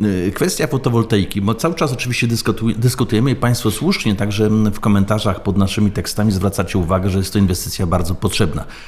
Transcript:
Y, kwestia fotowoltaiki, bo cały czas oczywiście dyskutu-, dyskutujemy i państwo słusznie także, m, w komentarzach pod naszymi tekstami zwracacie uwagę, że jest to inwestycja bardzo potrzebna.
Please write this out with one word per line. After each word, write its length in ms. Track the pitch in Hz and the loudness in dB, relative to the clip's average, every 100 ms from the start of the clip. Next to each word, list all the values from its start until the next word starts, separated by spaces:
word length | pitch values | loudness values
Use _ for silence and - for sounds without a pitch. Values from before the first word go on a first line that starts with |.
Y, 300 | 104 92 92 | -2 0 -2
kwestia 320 | - 180 - - | -2 -2 -2 -2
fotowoltaiki, 720 | 131 127 117 110 101 90 104 | 0 0 2 2 2 0 -2
bo 140 | 101 | -2
cały 200 | 110 165 | 0 -2
czas 180 | 170 151 | 0 -2
oczywiście 340 | 123 123 120 117 | -2 -4 -2 0
dyskutu-, 460 | 113 120 107 113 110 | 0 -2 0 -2 0
dyskutujemy 520 | 120 - 113 110 139 | 0 0 0 2 2
i 60 | 143 | 0
państwo 340 | 120 120 110 | 0 0 0
słusznie 440 | - 160 196 110 | 0 0 0 0
także, 320 | 98 101 101 107 | 0 -2 0 2
m, 260 | 107 107 | 4 2
w 80 | 101 | 2
komentarzach 600 | 110 101 98 107 104 92 | 2 4 2 0 0 -2
pod 140 | 98 95 | 0 2
naszymi 340 | 95 - 104 | 2 2 0
tekstami 420 | 98 - - 107 | 0 -4 0 0
zwracacie 460 | 95 95 - 90 98 | 2 0 -2 -2 0
uwagę, 320 | 85 92 95 | 0 0 2
że 80 | 95 | 0
jest 140 | 87 | 0
to 60 | 104 | 2
inwestycja 480 | 98 90 - - 87 | 2 0 -4 -4 0
bardzo 280 | 90 - | 0 0
potrzebna. 500 | 90 - - 92 - - - | 0 -2 0 0 -2 -8 -14